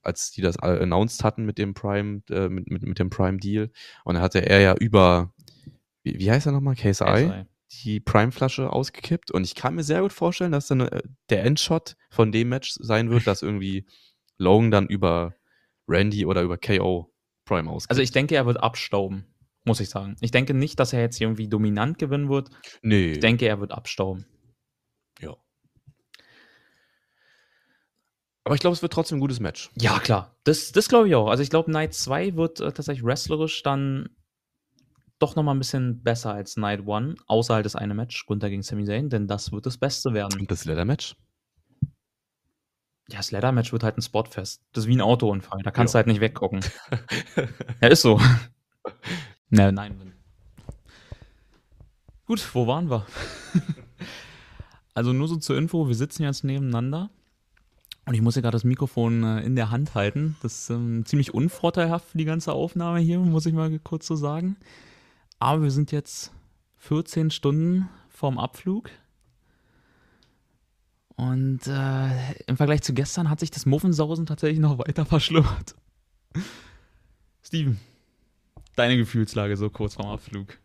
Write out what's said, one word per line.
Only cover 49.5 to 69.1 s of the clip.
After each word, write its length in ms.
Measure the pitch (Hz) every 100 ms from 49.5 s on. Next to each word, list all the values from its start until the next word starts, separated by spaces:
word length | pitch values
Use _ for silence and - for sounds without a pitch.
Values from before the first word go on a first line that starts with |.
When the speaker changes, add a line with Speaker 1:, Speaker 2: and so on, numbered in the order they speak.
Speaker 2:
Na, 200 | 104 98
nein. 420 | 98 101 98 92 - _ _ - - - - _ - - - - _ _ _ _ _ - _ _ - -
Gut, 300 | 226 - 127
wo 100 | 117
waren 240 | 143 175
wir? 160 | 117 101 - - - -
<laughs> 1400 | 175 - - - - - - - - - - - - _ -
Also 180 | 120
nur 140 | 131 156
so 100 | 165
zur 200 | - 135
Info, 300 | 165 170 143
wir 80 | 113
sitzen 280 | 143 -
jetzt 200 | 147 139
nebeneinander 680 | 135 135 135 117 127 156 202 _ _ _ _ _ _ _ _ - -
und 80 |
ich 80 | 117
muss 120 | 113
hier 80 | 123
gerade 140 | 117 113
das 80 |
Mikrofon, 600 | 123 127 139 - 117 117
äh, 180 | 113 110
in 140 | 113 127
der 140 | 110
Hand 240 | 120 147
halten. 420 | 113 101 139 156 151
Das 220 | 113 -
ist, 60 | -
ähm, 360 | 120 120 117 113
ziemlich 280 | 147 139
unvorteilhaft 760 | - 160 - 170 180 165 170 -
für 80 | 160
die 80 | 156
ganze 280 | 165 165
Aufnahme 460 | 143 165 175 170 170
hier, 200 | 165 175
muss 260 | 180 160 160
ich 80 |
mal 240 | 160 160 156
kurz 280 | - 160 -
so 80 | 156
sagen. 420 | 143 156 180 202 - - - - _ _ _ _
Aber 240 | 123 156
wir 80 | 147
sind 200 | 135 147
jetzt 400 | 147 - - - - _ _ _ _
vierzehn 540 | - 151 170 - 156
Stunden 580 | - 143 151 165 185 185 - _
vorm 280 | - 143 127
Abflug. 520 | 123 - 185 202 - - _